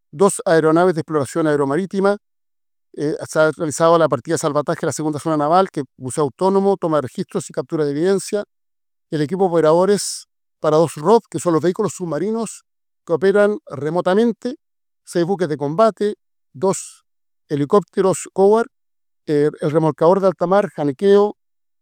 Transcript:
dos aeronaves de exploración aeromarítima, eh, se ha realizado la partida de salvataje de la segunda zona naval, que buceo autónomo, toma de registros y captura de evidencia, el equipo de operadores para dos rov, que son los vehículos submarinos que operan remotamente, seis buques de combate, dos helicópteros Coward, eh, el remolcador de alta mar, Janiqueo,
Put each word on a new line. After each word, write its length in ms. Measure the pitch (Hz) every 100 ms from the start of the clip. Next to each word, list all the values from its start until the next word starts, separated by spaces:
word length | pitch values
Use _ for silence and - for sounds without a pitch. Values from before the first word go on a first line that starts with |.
| _
dos 320 | 147 196 -
aeronaves 520 | - 165 156 160 185 160
de 60 |
exploración 440 | 151 156 131 170 160
aeromarítima, 680 | 147 139 147 190 196 196 202 - _ _ _ _ _ _
eh, 220 | - 147 160 139
se 100 | 160
ha 140 | 156
realizado 440 | 147 156 - 165 170
la 100 | 151
partida 260 | 131 151
de 40 | 160
salvataje 420 | 160 143 147 160
de 60 | 160
la 60 |
segunda 280 | 131 156 147
zona 160 | 165 151
naval, 340 | 147 175 190
que 140 | - 135 _
buceo 280 | 127 -
autónomo, 520 | 143 - 185 196 196 190
toma 200 | 170 151
de 60 |
registros 460 | 127 - - 190 -
y 40 |
captura 320 | 165 135 160
de 80 | 147
evidencia, 500 | 143 180 196 - 208 208 _ _ _ _ _ _
el 120 | 156
equipo 220 | 147 180
de 60 | 190
operadores 760 | 170 156 165 190 202 - - - _ _ _
para 180 | 160 151
dos 200 | 165 -
rov, 260 | 151 226 -
que 80 | 156
son 140 | 180
los 100 | 160
vehículos 300 | 160 190 196
submarinos 720 | - 180 151 196 226 220 - _ _ _ _ -
que 60 |
operan 460 | 135 190 202 208 208 -
remotamente, 880 | 139 147 175 180 196 240 202 247 269 _ _ _ _
seis 200 | - 180
buques 240 | 170 196 170
de 80 | 147
combate, 580 | 143 165 220 190 208 - _ _ _
dos 520 | 135 190 - - - _ _ _ _ _
helicópteros 800 | 147 143 202 - - 185 165 -
Coward, 340 | - 196 214 233 _ _ _ _ _ -
eh, 240 | 147 151 139
el 100 | 165
remolcador 500 | 151 156 139 165 190
de 60 | 190
alta 200 | 175 175
mar, 200 | 196 202
Janiqueo, 680 | - 147 135 196 202 208 - _ _ _ _